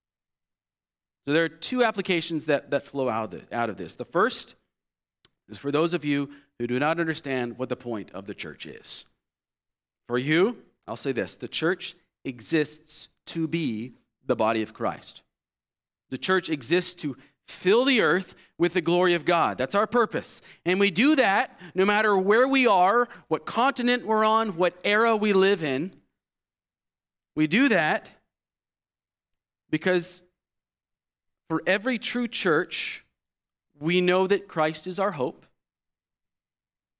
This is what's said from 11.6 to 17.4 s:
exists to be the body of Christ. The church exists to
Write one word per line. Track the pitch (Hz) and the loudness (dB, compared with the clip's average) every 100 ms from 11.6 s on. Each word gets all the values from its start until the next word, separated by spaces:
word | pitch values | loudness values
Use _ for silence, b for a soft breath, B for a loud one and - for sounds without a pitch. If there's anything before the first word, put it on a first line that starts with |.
| 160 185 - - _ _ | -2 -2 -8 -16 _ _
exists | 139 120 - 160 147 - - - - _ - | -14 -12 -2 -2 -2 -6 -14 -18 -18 _ -8
to | 170 160 | -4 -2
be | 170 143 107 127 - _ _ 131 | -2 -2 -4 -8 -14 _ _ -4
the | 120 | 0
body | 110 113 | 2 0
of | 107 | -4
Christ. | - 107 78 - - _ _ _ _ _ _ _ _ _ | -4 -6 -6 -12 -20 _ _ _ _ _ _ _ _ _
The | 131 | -6
church | - 190 165 | -2 0 -2
exists | 151 120 180 - - | -6 0 0 -2 -6
to | 147 - b b | -8 -8 b b